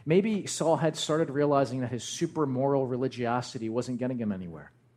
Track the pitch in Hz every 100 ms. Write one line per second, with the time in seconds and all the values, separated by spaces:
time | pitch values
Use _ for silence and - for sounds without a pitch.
0 | 147 185 220 202 - - 160 143 160 151
1 | - 156 147 135 147 139 123 127 123 120
2 | - - 165 156 139 127 139 139 127 127
3 | 127 120 117 123 120 120 110 117 120 120
4 | 127 123 107 92 87 78 73 _ _